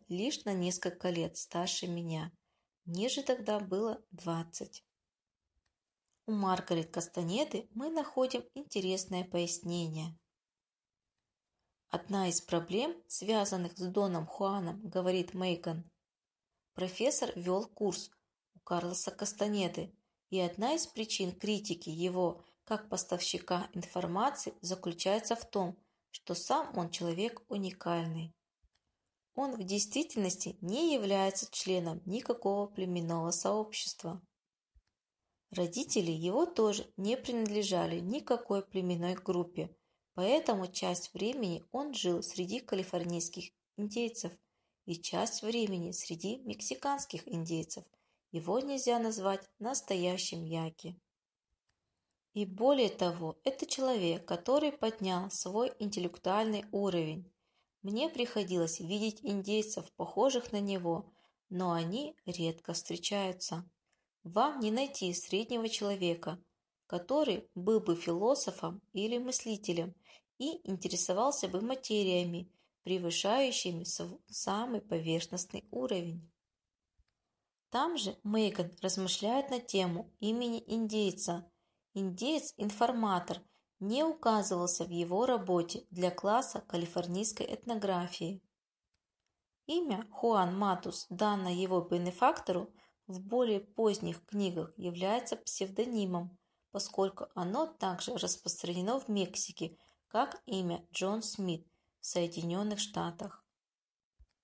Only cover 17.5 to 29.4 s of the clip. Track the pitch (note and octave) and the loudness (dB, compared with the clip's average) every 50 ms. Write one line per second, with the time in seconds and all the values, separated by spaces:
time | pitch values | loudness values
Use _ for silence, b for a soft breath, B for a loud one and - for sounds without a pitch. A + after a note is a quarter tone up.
17.5 | F3+ G3 A3+ - - - G#3+ G3 E3+ - - - - _ _ _ _ _ _ _ | 2 2 2 -2 -4 0 0 0 0 -2 -6 -10 -16 _ _ _ _ _ _ _
18.5 | _ - _ - F3+ F3 F3 F3 F3+ F3 - - - - G#3 G3+ - - G#3 G#3+ | _ -20 _ -2 -2 0 0 -2 -2 -2 -4 -6 -6 -4 -6 -6 -2 0 0 2
19.5 | G#3 G3+ F#3 E3+ F3 - E3 - - _ _ _ _ _ _ _ F#3+ F#3+ F3+ F3 | 2 2 2 0 0 -4 -6 -8 -10 _ _ _ _ _ _ _ 0 0 0 0
20.5 | F3 - G#3+ B3+ D#4 E4 - - - A3 A3 A3 - - G3 F3+ F3+ - - G3+ | 0 0 0 2 2 2 0 -4 -4 -6 -4 -2 0 0 0 -2 -2 -4 -2 0
21.5 | G#3+ G3 G#3 - E3 - - E3+ D#3 E3 F3 F3+ F3+ F#3 F#3 E3 E3 B B B | 0 0 0 -4 -4 -4 -4 -8 -4 -2 0 0 2 4 2 2 2 B B B
22.5 | B B _ - A3 G#3 G#3 - - F#3 - - F#3 F3 - - - E3+ - - | B B _ -4 -4 -4 -2 -4 -4 -4 -2 -2 -2 -2 0 -2 -2 -4 -2 0
23.5 | F3+ F3+ G3 - - F3+ F3 - - F3+ F3+ E3+ E3+ F#3+ A3+ C#4 C#4+ - - - | 0 0 0 -2 -6 -8 -8 -4 -4 -2 -2 0 0 2 2 2 0 0 -6 -8
24.5 | - - - F3 F#3 F#3 - F3 E3+ E3+ - F#3+ G3 A3+ A3 - A#3 A3+ - - | -8 -8 -6 -6 -6 -4 -4 -4 -4 0 0 2 2 2 2 0 -2 -2 -4 -2
25.5 | - G3+ F#3 F3 F#3 - _ _ _ _ _ _ - - - - E3+ - - - | 0 0 0 0 -2 -8 _ _ _ _ _ _ -18 -16 -6 -4 -4 -4 0 2
26.5 | B3+ D#4 D4+ - - G3 F3 E3+ - - E3+ E3+ E3 F3 G#3 A#3+ A#3 - - _ | 2 2 2 0 -2 -4 -4 -2 -4 -4 -2 -2 0 0 -2 -2 -2 -6 -10 _
27.5 | G#3+ G3+ G3 F#3 F#3 - - E3+ E3+ E3+ E3 E3 D#3+ E3 E3 E3 - _ _ _ | -4 -2 -2 -4 -6 -4 -2 0 0 0 0 0 -2 -4 -6 -6 -10 _ _ _
28.5 | _ _ _ _ _ _ _ _ _ _ _ _ _ _ _ _ _ - | _ _ _ _ _ _ _ _ _ _ _ _ _ _ _ _ _ -2